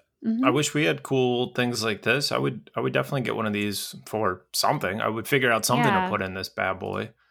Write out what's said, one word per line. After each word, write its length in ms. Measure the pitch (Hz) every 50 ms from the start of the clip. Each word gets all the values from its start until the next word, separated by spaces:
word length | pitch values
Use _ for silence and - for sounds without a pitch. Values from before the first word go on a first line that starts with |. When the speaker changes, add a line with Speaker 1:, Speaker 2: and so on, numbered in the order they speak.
| _ _ _ _ -
Speaker 1:
Mm-hmm. 180 | - - 117 131
Speaker 2:
I 60 | 131
wish 220 | 123 147 147 -
we 120 | - 147 156
had 180 | 165 147 131
cool 500 | - - 135 131 127 123 123 120 123 120 -
things 300 | - 123 123 117 110 110
like 180 | 113 104 98
this. 300 | - 110 120 147 143 -
I 60 | - 123
would, 320 | 135 139 131 143 - - _
I 60 | -
would 120 | 123 131 127
definitely 260 | 139 131 - 147 135
get 140 | 117 117 110
one 100 | 110 110
of 60 | 107
these 420 | 104 104 104 104 98 - - - - - 131
for 400 | - - 107 110 95 92 - - _ -
something. 460 | - - 104 143 147 - 90 95 113
I 60 | 110 110
would 200 | 110 95 101 -
figure 240 | 143 139 127 123
out 140 | 113 110 107
something 200 | - 123 117 -
Speaker 1:
Yeah. 180 | - 98 92 -
Speaker 2:
to 60 | 180
put 120 | 104 101
in 100 | 95 92 95
this 140 | 95 95 -
bad 300 | - - 95 95 95 92
boy. 320 | 98 98 98 101 107 107 - _ _ _